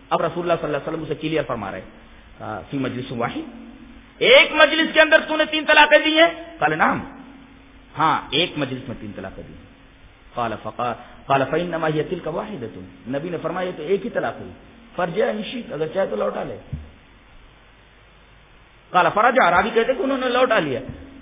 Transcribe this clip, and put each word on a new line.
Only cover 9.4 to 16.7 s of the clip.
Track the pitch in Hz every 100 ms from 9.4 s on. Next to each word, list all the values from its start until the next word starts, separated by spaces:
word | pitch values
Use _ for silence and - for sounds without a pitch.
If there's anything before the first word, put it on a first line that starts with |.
| 76
دی۔ | 80 - - - - - - - -
قال | 117 104
فقا-، | 110 - 120 113 - - -
قال | 139 135
فإنما | 160 175 165 160
هي | 156 147
تلك | 180 156
واحدة۔ | 180 214 180 110 92 92 - 113
نبی | 139 175
نے | 160
فرمایا، | 160 185 185
"یہ | 175
تو |
ایک | 151 196 240
ہی |
طلاق | 180 123 113
ہوئی، | 92 - - - - -
فرجع | 175 180 226
ان | 214 202
شئت، | 254 -
اگر | 147 156
چاہے | 190 190
تو | 208
لوٹا | - -
لے۔" | 160 101 -